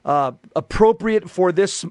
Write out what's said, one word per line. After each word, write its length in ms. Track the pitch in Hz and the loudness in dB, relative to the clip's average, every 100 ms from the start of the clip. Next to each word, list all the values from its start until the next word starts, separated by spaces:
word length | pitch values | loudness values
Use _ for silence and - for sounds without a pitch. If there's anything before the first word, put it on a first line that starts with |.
uh, 280 | - 143 135 120 - | -2 0 0 -6 -8
appropriate 720 | 160 - - 220 226 220 214 180 | -8 -4 2 2 2 0 -2 -2
for 220 | - 185 | 0 0
this, 320 | 170 196 - 170 | 2 -2 -2 -12